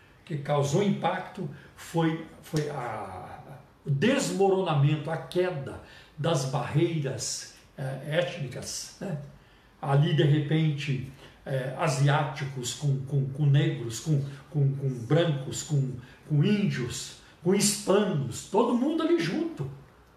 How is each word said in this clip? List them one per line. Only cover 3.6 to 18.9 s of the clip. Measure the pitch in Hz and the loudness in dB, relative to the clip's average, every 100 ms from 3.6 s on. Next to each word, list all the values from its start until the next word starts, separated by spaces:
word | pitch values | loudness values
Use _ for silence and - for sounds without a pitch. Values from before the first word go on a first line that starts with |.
| - - - | -20 -10 -4
o | |
desmoronamento, | 139 214 285 165 185 196 185 175 147 139 147 156 | 2 2 2 0 2 4 4 2 4 4 2 -2
a | 165 | -6
queda | - 180 185 151 110 92 - - - - | -4 0 0 -2 -8 -12 -16 -20 -16 -4
das | 156 156 135 | 0 0 0
barreiras, | 139 - 151 175 165 135 113 - - - - - - | -4 0 2 2 0 -4 -4 -6 -8 -12 -20 -18 -10
eh, | 135 - - 160 | -8 -8 -4 0
étnicas, | 170 - 139 107 98 - - - | 0 -2 -8 -8 -10 -10 -12 -10
né? | 185 147 - - - _ _ - | -8 -8 -10 -20 -20 _ _ -8
Ali, | - 143 160 | 2 4 4
de | 151 | 6
repente, | 147 151 139 160 156 139 - 117 - - - - - | 6 4 4 2 2 0 -2 -4 -6 -12 -20 -16 -6
eh, | 135 131 - | -4 -4 -2
asiáticos | 165 139 143 151 139 - 139 131 120 | 0 2 4 4 2 -4 -8 -6 -8
com, | - 143 123 - | -4 0 0 0
com, | 143 123 | -2 -2
com | - 143 | 2 4
negros, | 147 170 - 117 - | 6 4 0 -6 -6
com, | 160 143 - - - | 0 0 0 -8 -6
com, | 147 135 123 | 0 2 0
com | 135 120 113 | -4 -4 2
brancos, | 156 170 139 - 113 | 4 4 0 -4 -8
com, | - 147 123 - - - - | -2 0 0 -4 -14 -16 -2
com | 151 | 2
índios, | 185 208 151 139 117 - - - - - | 4 4 2 0 -4 -6 -10 -16 -20 -4
com | 170 | 0
hispanos, | 202 - - - 196 196 151 117 - - | 2 2 0 2 2 2 0 -2 -6 -2
todo | 202 240 | 0 2
mundo | 240 285 | 2 2